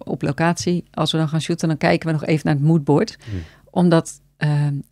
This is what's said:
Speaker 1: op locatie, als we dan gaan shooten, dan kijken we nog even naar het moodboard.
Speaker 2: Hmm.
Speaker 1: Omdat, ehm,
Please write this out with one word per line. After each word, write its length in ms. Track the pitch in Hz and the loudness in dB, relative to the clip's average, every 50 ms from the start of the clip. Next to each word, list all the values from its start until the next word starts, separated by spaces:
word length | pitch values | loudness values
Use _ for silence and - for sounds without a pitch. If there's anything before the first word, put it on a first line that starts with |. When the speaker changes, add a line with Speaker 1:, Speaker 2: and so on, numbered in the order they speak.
| - | -12
Speaker 1:
op 180 | - - - - | -10 -8 -6 -4
locatie, 640 | 151 143 - 165 170 175 - - 180 175 175 - _ | -4 -2 0 0 0 0 0 -2 -2 -2 -2 -4 _
als 220 | _ - 156 160 - | _ -4 -2 -2 0
we 60 | 160 | 0
dan 100 | 160 151 | -2 0
gaan 120 | 151 160 | -2 -2
shooten, 280 | 147 - 170 165 - 165 | -2 -2 -4 -2 -2 -2
dan 80 | 160 | -2
kijken 300 | 139 - 165 - 165 - | 0 2 2 2 2 0
we 60 | 160 160 | -2 -4
nog 120 | 151 151 | -2 -2
even 160 | - 165 151 - | 0 -2 0 2
naar 100 | - 151 | 0 0
het 100 | 143 143 | 2 2
moodboard. 520 | 156 165 170 139 139 143 147 220 226 - - - 120 | 2 2 2 2 2 2 2 2 0 -6 -12 -12 -10
Speaker 2:
Hmm. 100 | 104 90 82 - - - _ _ | -8 -8 -10 -10 -16 -20 _ _
Speaker 1:
Omdat, 500 | - 185 175 180 165 165 160 - - - _ _ _ | -2 0 2 4 4 2 2 0 -8 -18 _ _ _
ehm, 380 | - - 151 147 147 147 147 139 139 - _ | -4 -2 0 0 2 0 0 -2 -4 -8 _